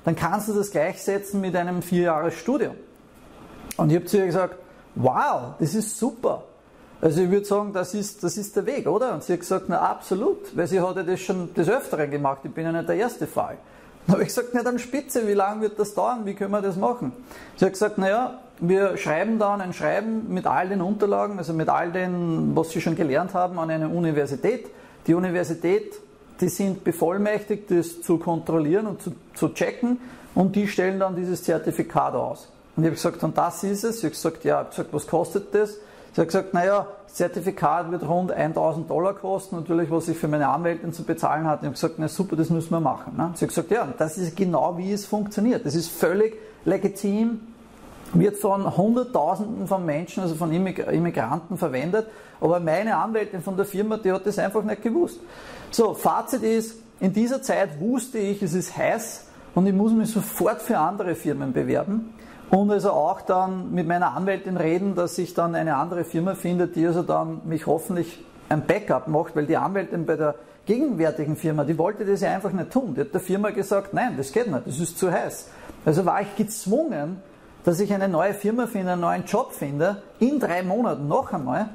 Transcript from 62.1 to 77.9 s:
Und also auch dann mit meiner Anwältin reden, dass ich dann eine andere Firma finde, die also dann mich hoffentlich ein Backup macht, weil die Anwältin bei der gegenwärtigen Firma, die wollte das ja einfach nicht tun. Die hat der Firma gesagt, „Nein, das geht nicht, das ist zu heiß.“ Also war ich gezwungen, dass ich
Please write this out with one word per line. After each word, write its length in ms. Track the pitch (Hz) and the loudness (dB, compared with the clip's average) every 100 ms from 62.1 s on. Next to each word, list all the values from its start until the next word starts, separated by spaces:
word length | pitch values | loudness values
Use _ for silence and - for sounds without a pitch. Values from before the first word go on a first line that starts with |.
| - - - - | -14 -20 -18 2
Und 180 | 185 208 | 4 6
also 220 | 202 185 | 4 4
auch 300 | 147 151 190 | 4 2 0
dann 520 | - 185 185 185 180 | 0 2 2 -2 -2
mit 140 | 175 160 | -2 0
meiner 260 | 175 175 | 2 2
Anwältin 440 | 147 185 190 190 180 | 0 -2 -2 -2 0
reden, 360 | 160 175 196 | 2 2 2
dass 240 | 180 175 - | 0 0 0
ich 160 | 170 | -2
dann 220 | - 170 165 | 0 0 0
eine 220 | 160 139 | 0 0
andere 260 | 160 175 | 0 -2
Firma 320 | 165 165 180 190 | -2 0 0 -2
finde, 320 | 175 175 175 | -2 0 0
die 180 | 170 165 | 2 2
also 160 | 170 | 2
dann 380 | 165 156 160 160 - | 2 0 0 -6 -4
mich 200 | 160 - | -4 2
hoffentlich 580 | 160 - 175 165 - - - - | 0 2 -2 -2 -6 -20 -20 0
ein 160 | 156 - | 0 2
Backup 420 | 190 202 135 - | 0 2 0 2
macht, 300 | 156 165 156 | 0 0 -2
weil 80 | 151 | 2
die 100 | 151 | 2
Anwältin 500 | 139 196 175 175 160 | 2 -2 -2 -4 0
bei 120 | 156 | 2
der 180 | 151 147 - - - | 0 -2 -12 -20 -2
gegenwärtigen 720 | 226 302 196 160 - 147 156 | 2 2 2 2 2 -2 0
Firma, 260 | 165 156 | 0 0
die 140 | 139 160 | 0 2
wollte 260 | 170 208 202 | 0 0 0
das 140 | 202 | 2
ja 100 | 180 | 2
einfach 200 | 180 196 | 0 -2
nicht 200 | 180 160 | -4 0
tun. 220 | 254 254 | 0 0
Die 80 | 135 | -2
hat 120 | 143 | -2
der 80 | 185 | -2
Firma 300 | - 190 208 | -2 0 0
gesagt, 420 | 196 196 202 196 | -2 0 0 0
„Nein, 220 | 160 240 143 | -2 -2 -2
das 160 | - | -2
geht 180 | 214 240 | 0 0
nicht, 160 | 135 - | -2 -4
das 120 | 135 | -4
ist 200 | 165 - | -4 0
zu 100 | 185 | 0
heiß.“ 380 | 175 - - - - - - - | 0 -2 -8 -16 -18 -18 -4 0
Also 200 | 156 180 | 2 2
war 160 | 170 | 0
ich 140 | 202 - | -2 -2
gezwungen, 840 | 214 - - 233 320 180 147 185 - - - - | -2 -2 0 0 0 -2 -4 -8 -14 -20 -20 -4
dass 160 | - 170 | 0 2
ich 140 | 202 | 2